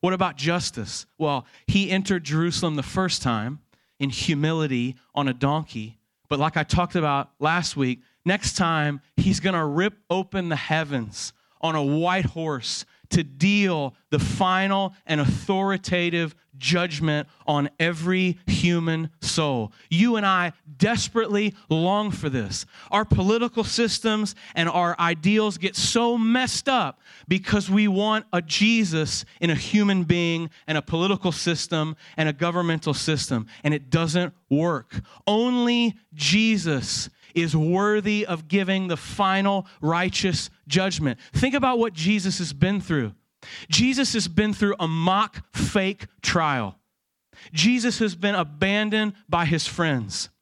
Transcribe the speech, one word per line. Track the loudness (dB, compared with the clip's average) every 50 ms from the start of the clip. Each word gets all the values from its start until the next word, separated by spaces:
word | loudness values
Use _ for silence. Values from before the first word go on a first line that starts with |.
What | 2 0 2
about | 2 0 -2 -2 -2
justice? | -2 0 0 0 -2 -4 -8 -8 -10 -10 -10 -12 -14 _ _ _
Well, | -2 -2 -2 -2 -6 _ -20 -16 _ 0
he | 0 2 2 2
entered | 0 -2 0 0 -2 -2 -2
Jerusalem | -2 -2 0 0 0 -2 -2 -2 -2 -2 -4
the | -6
first | -4 -2 -2 -2 -2 -2 -2
time | -2 0 -2 0 -2 -6 -8 -10 _ _ _ _ _ _ _ _
in | -6 -6
humility | -4 -4 -2 -2 0 0 0 0 0 0 -2 -2 0 -2 -2 -4 -6 _ _ _ _
on | -2 -2 -2
a | -2
donkey. | 0 0 0 0 0 -4 -6 -10 -10 -10 -10 -14 _ _ _ _ _ _ _
But | -2 0
like | 0 0 0 -2
I | -2
talked | 0 2 0 0 2 0
about | 0 0 2 0 0 -2 -4 _ _
last | -2 0 0 0 -2 -4 -2 0
week, | 0 0 0 -4 _ _ _ _ _
next | 0 0 0 -2 -4 -2 0
time, | 0 2 2 2 0 0 -2 -4 _ _ _
he's | 0 2 2 2 2
gonna | 0 0 0 0 0
rip | 0 0 0 0 0 -2 _ _ _
open | -2 -2 -2 -4 -4 -6 -2 -2
the | -4 -4
heavens | -2 -2 0 0 0 -2 -2 -4 -4 -4 -8 -12 -12 -12 -12 _ _ _ _ _
on | -4 -2 0
a | 0
white | 0 2 0 2 2 2 0 0 0
horse | -2 -4 -4 -4 -4 -4 -6 -6 -8 -8 -8 -10 _ _ _ _ 0
to | 0 0 0
deal | 0 -2 0 2 4 4 4 4 2 2 0 -2 -4 -8 _ _ _
the | 0 0
final | 0 0 0 0 2 2 4 2 2 2 2 0 0 -2 -4 _ _
and | -2 0 2
authoritative | 2 2 0 -2 -2 -2 0 0 2 0 0 -2 -2 -2 -2 0 0 0 0 0 -2 -2 -6 _ _ _ _ -8
judgment | -2 0 0 2 0 0 -2 -2 0 0 0 0 -2 -6 _ _ -4
on | -2 0 0 0 -2 _ _
every | 0 0 0 -2 -2 0 2 2 2 0 0 -2 _ -2
human | 0 2 2 2 2 2 2 0 -2 -2 -4 -6 _ _
soul. | -8 -4 -2 0 0 0 0 -2 -2 -4 -8 _ -8 _
You | 2 4 4 4 4
and | 2 2
I | 2 2 2 0 -2 -4 _ _ -20 -2 0
desperately | 2 2 2 0 -2 -2 0 -2 0 0 0 0 0 0 -2 -6 -4 _
long | 0 2 2 2 2 0 0 -2
for | -4 -4 -4 -4
this. | -2 -2 -4 -4 -6 -8 -10 -12 _ -20 -8 -2
Our | 0 0 2
political | 4 2 2 4 2 2 2 0 -2 -2 -2 -4
systems | -2 0 0 0 0 0 -2 0 0 0 0 -2 -4 -6 -10 -18 -10 -2
and | -2 -2 0
our | 2 0 0 0 0 0
ideals | 0 0 0 0 2 2 4 4 2 0 -2 -2
get | -6 -6 -4
so | -2 -2 0 2 2 2 2 2 2
messed | 2 2 2 2 0 -2 -4 -4 -2 0
up | 0 2 0 -2 -4 _ _ -20 -20 -20 -4 -2
because | -2 0 0 0 0 0 2 2
we | 2 4 4 4
want | 2 0 0 0 0 -2 -2 _ -4
a | -4
Jesus | -2 -2 -2 2 2 4 4 4 2 2 0 -2 -2 -2 -4 -6 -8 -10 -10 -2
in | 0 0
a | 0
human | 0 -2 2 2 4 4 4 2 2 2
being | 0 0 0 2 0 0 -2 -4 -8 -10 -16 _ -4
and | -4 -4
a |
political | -2 -2 -2 0 0 0 0 0 0 -4
system | -4 -2 -2 -2 -2 -2 -4 -4 -2 -2 -2 -2 -6 _ -14 -18 -4
and | -2 -2 -2
a | 0
governmental | 0 -2 -2 0 0 0 0 0 0 0 -2 -2
system, | -2 0 -2 -2 -2 -2 -2 -4 -4 -4 -6 -14 -4 -2
and | -2 -2
it | -2 -2 -2
doesn't | 0 0 0 2 0 0 -2 -2 -6 _ _ _
work. | 0 2 2 2 0 -2 -4 _ -12 -12 -12 -12 -20 -8 _
Only | 0 2 2 2 2 2 2 2 2 2 2 2 2 0 -4 _ _ -12
Jesus | -4 -2 2 2 4 4 4 2 0 0 0 -2 -2 -2 -4 -6 -6 -6 -8 _ _ _ -6 -2
is | -2 0 2 2
worthy | 2 2 2 2 2 2 2 2 2 0 0 0 0 0
of | -2 -4 -8 -6 0
giving | 0 0 2 2 0 0 0 -2
the | -4 -4
final | -6 -12 -2 0 0 2 2 2 2 2 0 0 -2 -6 -12 -4
righteous | -2 0 0 2 0 -2 -2 0 0 0 0 0 -4 -6 -14 _ _ -2
judgment. | 0 0 2 2 -2 -2 -2 -2 -2 -4 -10 -6 -2
Think | 0 0 2 2
about | 2 2 2 2 2
what | 0 0 -2
Jesus | -2 0 2 2 2 2 0 -2 -2
has | -4 -8
been | 0 2 2 2 2 -2
through. | -2 0 0 0 0 -2 -6 _ _ _ _ _ -20 -18 -16 -18 -8 -2
Jesus | 2 2 4 4 2 2 0 0 0
has | -2 -2 0
been | 0 2 2 2 0
through | 0 0 0 0 0
a | -2 -2
mock | -2 0 2 2 2 2 0 -2 _ -14 -18 _ _
fake | -4 -4 0 0 0 0 0 -2 -4 -10 -20 _ _ -4
trial. | 0 0 2 2 2 0 0 -2 -4 -6 _ _ _ _ _ _ _ _ _ _ _ _ -20 -20 -10 -4
Jesus | 2 2 4 4 4 0 -2 0 0
has | -2 -2 -2
been | -2 -2 0 0
abandoned | 0 -2 -4 -2 -2 0 0 2 0 0 0 0 0 0 -2 -4 -8 _ _
by | 0 0 2
his | 2 0 0 -2 -4
friends. | -2 -2 0 0 2 0 -2 -6 -8 -10 -10 -10 _ _